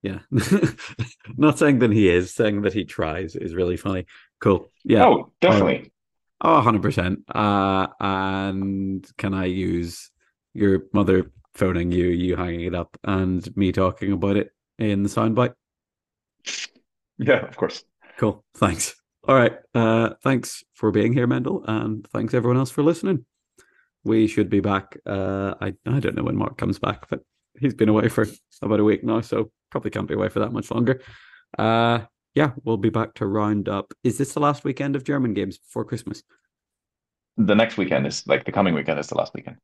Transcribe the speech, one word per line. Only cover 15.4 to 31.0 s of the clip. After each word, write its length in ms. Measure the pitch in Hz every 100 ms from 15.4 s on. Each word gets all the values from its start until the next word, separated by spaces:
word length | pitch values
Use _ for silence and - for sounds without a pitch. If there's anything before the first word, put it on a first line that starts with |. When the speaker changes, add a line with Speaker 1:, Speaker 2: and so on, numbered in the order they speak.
| 120 - _ _ _ _ _ _ _ _ - - - _ _ _ _ -
Speaker 2:
Yeah, 280 | 131 127 -
of 100 | -
course. 280 | - - _ _ _ -
Speaker 1:
Cool. 260 | 110 - _ -
Thanks. 380 | 98 82 - - _ _ -
All 80 |
right. 200 | 135 117 - _
Uh, 360 | 120 113 113 113 -
thanks 420 | 135 131 - - _
for 160 | _ 110
being 220 | 98 113
here, 140 | 123 123
Mendel, 380 | 131 123 - -
and 400 | 110 113 107 -
thanks 260 | 110 110
everyone 240 | 127 117 127
else 120 | 131
for 120 | -
listening. 420 | 147 170 196 165 - _ _ _ _ _ _ _
We 220 | 107 110 110
should 240 | - 98
be 100 | 104
back. 380 | 98 98 - - -
Uh, 480 | 98 95 98 98 -
I, 120 | 98 95 -
I 140 | 135
don't 140 | -
know 100 | -
when 120 | - -
Mark 220 | 104 -
comes 200 | 98 98
back, 300 | - 104 -
but 120 | - _ _ _ _
he's 140 | 135
been 160 | - 107
away 200 | 107 113
for 180 | - 110 - _ _
about 200 | 107 107
a 40 |
week 180 | 107 104
now, 200 | 117 113
so 280 | 117 110 107 _ _
probably 200 | - 110
can't 160 | 104 98
be 80 |
away 140 | 101 101
for 120 | 107
that 120 | 107
much 180 | 113 107
longer. 300 | 117 117 131